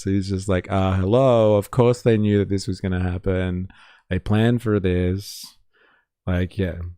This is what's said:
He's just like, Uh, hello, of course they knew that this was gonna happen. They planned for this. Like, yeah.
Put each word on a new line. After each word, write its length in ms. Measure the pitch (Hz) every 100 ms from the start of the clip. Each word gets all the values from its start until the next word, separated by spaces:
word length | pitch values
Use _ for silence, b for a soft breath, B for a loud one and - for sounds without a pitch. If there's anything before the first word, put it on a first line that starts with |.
He's 240 | 98 98 95
just 200 | 95 98
like, 220 | 92 92
Uh, 220 | 98 95
hello, 640 | 92 92 120 135 120 107 104
of 140 | 98
course 320 | - 120 120
they 140 | 123 113
knew 200 | 107 104
that 100 | 95
this 180 | 98 -
was 140 | 92
gonna 220 | 95 92
happen. 680 | 92 90 98 92 92 90 92 B B B _
They 80 | 92
planned 440 | - 107 113 120
for 160 | 110 104
this. 640 | 92 90 90 92 101 - - _ _ b b b b _ -
Like, 320 | 90 92 -
yeah. 200 | 92 85 85